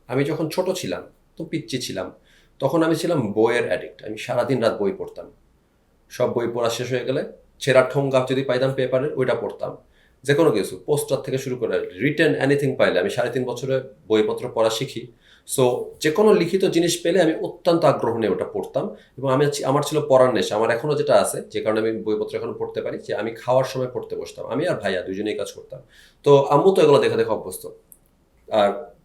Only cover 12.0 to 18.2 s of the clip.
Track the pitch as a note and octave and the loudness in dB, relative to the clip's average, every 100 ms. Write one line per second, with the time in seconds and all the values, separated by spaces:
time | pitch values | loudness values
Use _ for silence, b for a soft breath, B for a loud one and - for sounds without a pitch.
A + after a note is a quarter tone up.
12 | C#3 D3+ D#3 - C#3 C#3+ C#3 - G2 F2+ | -2 2 2 2 2 2 0 2 2 2
13 | G2 - B2 C3 B2 A#2 C3+ C3 - - | 0 -2 -4 -2 -4 -6 -4 -4 -4 -10
14 | - G#2+ G#2+ F#2 - A2+ A2 - C3 A#2 | 0 2 2 -2 -4 0 0 0 -6 -10
15 | B2 b b b - - B2 B2 - - | -14 b b b -6 2 2 2 -6 -4
16 | D#3 - G#3+ F#3 E3+ F#3+ F#3 E3+ E3+ - | -2 4 6 6 4 0 2 2 0 0
17 | E3+ F#3 D#3+ D#3+ F3 - F3+ E3 C#3+ - | 0 2 2 0 -6 -4 0 4 4 2
18 | A#2 A2+ | 0 0